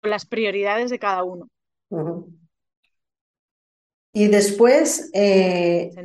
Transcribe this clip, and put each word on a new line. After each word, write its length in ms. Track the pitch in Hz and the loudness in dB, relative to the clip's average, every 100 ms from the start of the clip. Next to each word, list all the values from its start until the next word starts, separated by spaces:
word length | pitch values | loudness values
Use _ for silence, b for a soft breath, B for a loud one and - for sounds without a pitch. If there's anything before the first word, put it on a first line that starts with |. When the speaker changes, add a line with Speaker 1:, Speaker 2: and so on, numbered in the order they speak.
Speaker 1:
con 100 | 214 | -4
las 140 | 208 - | -6 -8
prioridades 640 | 220 214 196 202 214 247 | -6 -4 -4 -4 -4 -4
de 80 | 247 | -6
cada 240 | 202 190 | -4 -4
uno. 260 | 180 180 - _ _ _ _ | -6 -10 -18 _ _ _ _
Speaker 2:
Ujú. 480 | 170 156 175 - - _ _ _ _ _ _ _ _ _ _ _ _ _ _ _ _ _ | -8 -8 -10 -14 -20 _ _ _ _ _ _ _ _ _ _ _ _ _ _ _ _ _
Y 140 | 214 208 | 0 4
después, 840 | 208 196 - 233 285 320 - - | 4 2 4 4 6 2 -4 -6
eh, 800 | 196 202 190 185 180 175 175 175 | 0 2 4 2 0 0 0 -4
Speaker 1:
¿Se 60 | 175 | -12